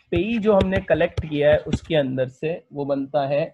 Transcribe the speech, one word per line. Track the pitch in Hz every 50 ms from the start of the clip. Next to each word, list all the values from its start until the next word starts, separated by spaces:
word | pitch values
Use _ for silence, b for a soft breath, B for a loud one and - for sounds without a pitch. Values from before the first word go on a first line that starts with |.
| _ _
पेई | 175 170 190 220 233 226
जो | 196 214 202
हमने | 190 190 185 190 190 190
collect | - 160 156 170 175 - -
किया | - 156 151 143 143 147
है | 151 151 -
उसके | 160 151 - - - 165
अंदर | 151 139 127 131 131 127 127
से | 127 _ 156 156 175 - - _
वो | 147 143 143
बनता | 139 139 139 135 135 156 147 139
है | 135 143 143 165 180